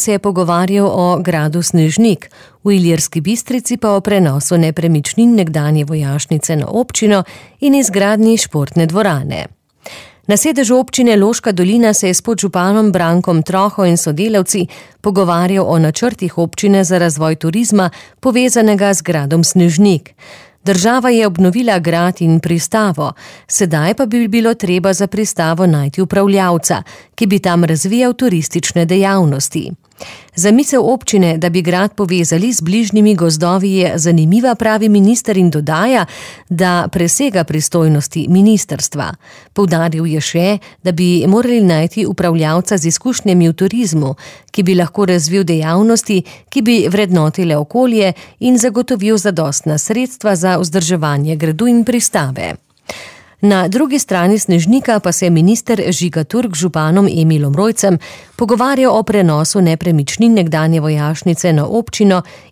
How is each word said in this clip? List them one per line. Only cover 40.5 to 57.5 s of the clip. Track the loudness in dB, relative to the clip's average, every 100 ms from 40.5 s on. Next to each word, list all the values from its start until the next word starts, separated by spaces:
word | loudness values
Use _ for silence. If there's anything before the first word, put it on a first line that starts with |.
| -2 -6 _
da | -6
bi | 0 2 2 2
morali | 2 2 2
najti | 2 2 0 -2 -4
upravljavca | -2 -2 0 0 -2 -2 -2
z | -2
izkušnjami | -4 -4 -4 0 2 2
v |
turizmu, | 2 -2 -2 -2 -2 -2 -6 -14 -20 _
ki | -2
bi | 0 2
lahko | 0 -2 0
razvil | 0 0 0
dejavnosti, | 0 0 0 2 2 2 0 -2 -2 -12 _
ki | -2
bi | 2 2 2
vrednotile | 0 0 2 0 0 -2 -2
okolje | -2 0 2 2 0 -2 -12 _
in | 0 2
zagotovil | 2 -2 -2 -2 0 0
zadostna | 0 -2 -4 -4 -4 -4
sredstva | -2 -4 -4 -4 -2 0
za | 0 0
vzdrževanje | -2 -2 -2 -2 -2 -2 -2 -2
gradu | -2 0 2
in | 2
pristave. | 2 0 -2 -2 -4 -4 -8 -10 _ _ -18 -18 -18 -20 -20 _
Na | 2 2 0
drugi | 0 0 -2
strani | -2 0 2 0
Snežnika | 2 0 2 0 2 0
pa | 0
se | -2 0
je |
minister | 4 4 2 0 -2 -2
Žiga | -2 -2 -4
Turk | -2 -2 -4 -4
z |
županom | -4 -2 0 2 2 2
Emilom | 2 2 0